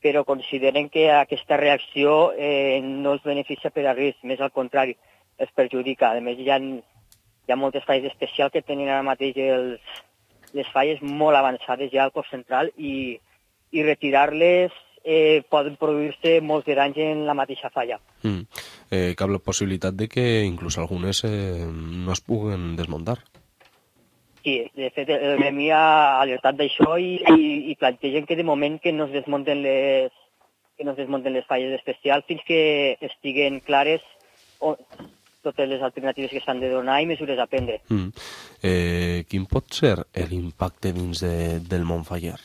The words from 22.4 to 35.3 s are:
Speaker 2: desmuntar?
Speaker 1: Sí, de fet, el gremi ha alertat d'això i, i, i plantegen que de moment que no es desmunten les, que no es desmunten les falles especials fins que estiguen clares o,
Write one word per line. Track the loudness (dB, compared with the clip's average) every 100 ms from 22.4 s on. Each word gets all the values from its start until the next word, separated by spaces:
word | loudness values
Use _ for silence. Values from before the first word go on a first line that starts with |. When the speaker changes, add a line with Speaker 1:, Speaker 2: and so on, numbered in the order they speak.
| -2 -4 -6 -6
Speaker 2:
desmuntar? | -6 -6 -6 -8 _ _ _ _ _ _ _ _ _ _ _ _ -6
Speaker 1:
Sí, | -4 -6
de | -8 -8
fet, | -6 -2
el | -2 0 2
gremi | 0 0 2
ha | 4 6 6 6 4
alertat | 2 2 0 2
d'això | -2 4 4 4
i, | -2 0 6
i, | 8 6 0 -4
i | 0
plantegen | 0 0 -2 -2 -2
que | -2
de | 0
moment | 0 0 -2
que | -2 -2
no | -2
es |
desmunten | -4 -2 -2 0 -2
les, | 0 2 2 2 0 _ _ _ _ _ _ _
que | -8
no |
es | -6
desmunten | -4 -4 -2 -4
les | -2
falles | -2 -2 -6
especials | -6 -6 0 0 0
fins | -10 0
que | 2 4 4 2 -2
estiguen | -8 -10 -6 0 0 -2
clares | 0 2 2 0 -4 _ _ _ _ _
o, | -4 -4 -10 -20 -20 _ _